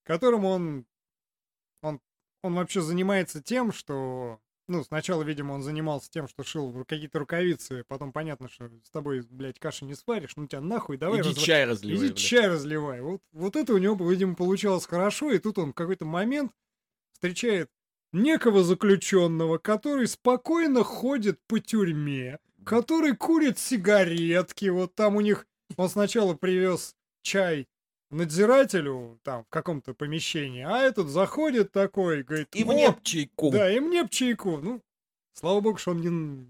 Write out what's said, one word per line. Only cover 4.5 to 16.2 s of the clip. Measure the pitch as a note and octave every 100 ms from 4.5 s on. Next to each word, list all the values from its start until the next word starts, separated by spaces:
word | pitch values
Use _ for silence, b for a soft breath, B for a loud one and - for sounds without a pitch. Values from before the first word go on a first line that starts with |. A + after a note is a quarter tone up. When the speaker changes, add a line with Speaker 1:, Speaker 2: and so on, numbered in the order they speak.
| _ -
Speaker 1:
Ну, | F3
сначала, | B2+ D#3 E3+ E3+
видимо, | D3+ D3 C#3+
он | C#3
занимался | C#3 D3+ D#3 C#3+ -
тем, | E3 C#3
что | -
шил | C3+ D#3+ C3
ру-, | B2 C3
какие-то | D#3 D3+ D#3
рукавицы, | C#3 E3+ F3+ D#3 - B2+ -
потом | C3+ C#3+
понятно, | D3+ D#3+ C#3 B2+
что | - A#2+ A#2 _
с |
тобой, | D#3+ C#3+ C3 A#2
блядь, | B2+ C3+ -
каши | D#3 -
не | C#3
сваришь, | C#3+ - A3+ C#3 -
ну | C#3+
тебя | C#3
нахуй, | D#3+ A3+ - C3+
давай | D#3+ G#3+
Speaker 2:
Иди | -
Speaker 1:
разва-, | C#3+
Speaker 2:
чай | D#3 D#3 B2+
разливай, | A2 G#2 G3
Speaker 1:
иди | C4+
Speaker 2:
блядь. | -
Speaker 1:
чай | - A#3+ G#3
разливай. | E3 C#3+ D#3 D3 B2
Вот, | C#3 G3 _
вот | D#3 F#3+ D4+
это | C4+
у | G3+
него, | F#3+ G3+ F3
видимо, | F#3 F#3+ E3+
получалось | F3+ F#3+ G#3 F3+ -
хорошо, | F3 G3+ - D4
и | F#3+
тут | G#3+ G3+
он | D3
в | -
какой-то | E3+ F#3 D#3+
момент | E3+